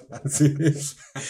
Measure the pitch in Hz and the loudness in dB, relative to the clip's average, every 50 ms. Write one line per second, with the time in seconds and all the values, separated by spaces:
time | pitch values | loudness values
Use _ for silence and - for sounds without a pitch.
0 | - - - - - 143 - - 151 147 - 139 160 156 143 - - - - - | -18 -18 -14 -8 -8 -4 2 4 4 4 4 2 0 0 0 0 -4 -10 -12 -14
1 | - - - 139 - - | -20 -16 -14 -12 -10 -10